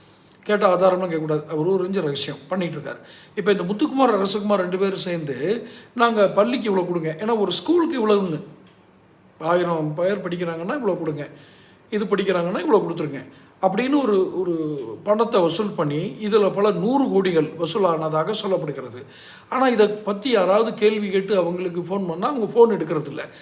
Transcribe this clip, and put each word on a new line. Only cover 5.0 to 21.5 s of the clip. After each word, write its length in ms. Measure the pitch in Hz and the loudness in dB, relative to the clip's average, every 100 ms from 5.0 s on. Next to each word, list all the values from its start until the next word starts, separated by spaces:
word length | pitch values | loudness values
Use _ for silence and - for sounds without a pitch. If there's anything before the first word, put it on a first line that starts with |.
| 180 170 147 123 156 233 - - - | -4 -4 -6 -4 -2 -4 -6 -18 -10
"நாங்க 340 | 240 233 214 190 | 0 2 4 4
பள்ளிக்கு 380 | 180 226 254 214 | 4 2 0 0
இவ்வளவு 260 | 190 175 | 0 0
கொடுங்க, 320 | 175 156 156 | -2 -4 -4
ஏன்னா 140 | 220 226 | -2 0
ஒரு 140 | 185 | 0
ஸ்கூலுக்கு 560 | - - 349 302 254 214 | 0 2 2 2 0 2
இவ்வளவுன்னு, 320 | 202 185 151 - - - _ _ _ _ _ _ - | 2 2 -4 -10 -20 -20 _ _ _ _ _ _ -6
ஆயிரம் 560 | 160 180 175 160 151 | 0 2 2 -2 -2
பேர் 340 | 151 185 202 175 | -2 0 0 -4
படிக்கிறாங்கன்னா 320 | 175 170 165 | -4 -4 -6
இவ்வளவு 380 | 180 294 214 165 | -6 -2 -2 -2
கொடுங்க, 300 | 156 143 139 - - - - - _ | -4 -6 -10 -16 -20 -20 -20 -20 _
இது 140 | 214 | -6
படிக்கிறாங்கன்னா 560 | 208 196 190 180 175 214 | 0 0 2 0 -2 -2
இவ்வளவு 300 | 311 202 170 | 2 2 2
கொடுத்துருங்க" 340 | 156 151 135 - - - _ | -4 -6 -8 -14 -20 -20 _
அப்படின்னு 400 | 190 208 262 294 | 0 0 2 2
ஒரு, 380 | 240 190 170 175 | 4 2 0 -2
ஒரு 120 | 180 165 151 143 113 107 | -2 -2 -4 -6 -8 -6
பணத்தை 380 | 202 214 220 202 | -2 0 2 2
வசூல் 340 | 165 - 202 - | 2 2 -2 -2
பண்ணி, 400 | 151 147 202 254 | -2 -2 -6 -6
இதுல 320 | 208 214 190 | 0 2 4
பல 180 | 196 208 | 2 0
நூறு 380 | 175 214 277 233 | 2 0 2 2
கோடிகள் 440 | 190 190 160 147 - | 2 2 2 0 -2
வசூலானதாக 760 | 165 220 185 160 156 156 170 208 196 | -2 2 2 0 0 -2 0 0 0
சொல்லப்படுகிறது. 580 | 180 151 135 123 104 - - - - - | -2 -4 -8 -12 -14 -18 -20 -20 -20 -6
ஆனா 200 | 254 262 | 0 2
இதை 200 | 220 208 | 4 2
பத்தி 420 | - - 196 269 | 0 -6 -4 0
யாராவது 440 | 214 180 208 226 | 2 4 4 2
கேள்வி 360 | - 208 214 202 | 2 2 2 0
கேட்டு 260 | 190 185 196 | -2 0 0
அவங்களுக்கு 440 | 170 | 0